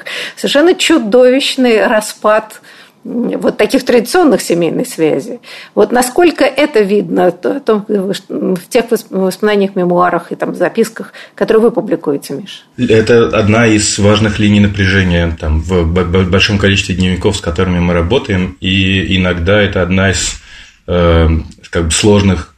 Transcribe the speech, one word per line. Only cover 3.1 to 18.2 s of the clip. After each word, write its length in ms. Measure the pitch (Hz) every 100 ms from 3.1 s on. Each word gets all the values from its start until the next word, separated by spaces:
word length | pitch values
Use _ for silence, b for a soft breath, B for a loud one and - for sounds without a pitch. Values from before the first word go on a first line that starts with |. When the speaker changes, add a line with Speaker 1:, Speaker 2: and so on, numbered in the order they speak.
| 240 233 -
Speaker 1:
вот 180 | 202 -
таких 280 | 214 262 -
традиционных 560 | 240 196 370 320 185
семейных 460 | - 170 165 165 -
связей. 520 | - 160 143 - 240 B B B -
Вот 160 | 208
насколько 520 | 240 247 - 349 -
это 360 | 277 - 302 226
видно 520 | 196 202 170 185 180
то-, 260 | 180 240 277
о 20 |
том, 260 | 254 214 208
в 800 | 208 190 185 - 262 196 180 -
тех 220 | 240 233
восп-, 220 | 220 -
воспоминаниях, 640 | 190 190 185 208 208 190 196
мемуарах 560 | 175 175 180 170 -
и 40 | 190
там 200 | 175 175
записках, 580 | 175 226 220 - 202 B B -
которые 300 | 196 220 226
вы 60 |
публикуете, 640 | 233 214 156 - 139 -
Миша? 300 | 139 - - - -
Speaker 2:
Это 500 | 123 110 107 120 107
одна 400 | 110 104 110 117
из 320 | 107 104 -
важных 400 | 101 104 107 104
линий 200 | 104 104
напряжения 800 | 101 101 95 98 92 85 85 82
там, 220 | 80 78
в 240 | 85 92 82
б-, 180 | 87
б-, 200 | 87 95
большом 340 | 92 98 101 101
количестве 380 | 101 98 - 92
дневников, 420 | 92 90 104 101
с 40 |
которыми 380 | - 82 92 87
мы 140 | 87
работаем, 640 | 85 85 127